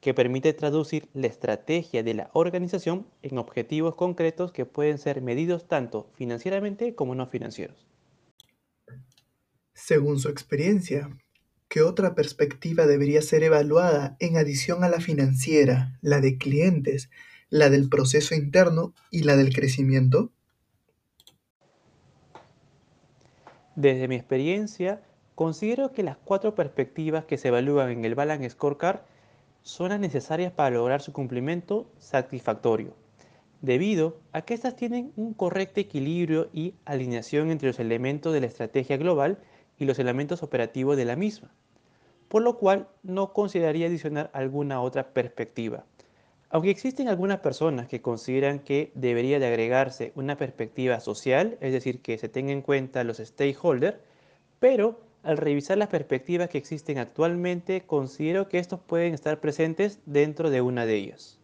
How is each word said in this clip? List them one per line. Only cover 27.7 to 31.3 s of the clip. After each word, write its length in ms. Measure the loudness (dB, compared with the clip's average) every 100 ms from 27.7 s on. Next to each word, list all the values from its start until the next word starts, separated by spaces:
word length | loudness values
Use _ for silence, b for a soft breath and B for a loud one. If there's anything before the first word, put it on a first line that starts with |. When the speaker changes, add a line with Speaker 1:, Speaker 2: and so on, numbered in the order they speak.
| 2 2
Speaker 1:
en 160 | -2 -4
el 80 |
Balance 340 | -2 -2 -2 -6
Scorecard 520 | -2 -2 0 -2 -2 b b b b b _
son 280 | -20 -8 -4
las 100 | -2
necesarias 520 | -2 -4 -4 -4 -4
para 180 | 0 0
lograr 320 | 2 0 0
su 100 | -4
cumplimiento 800 | -8 -6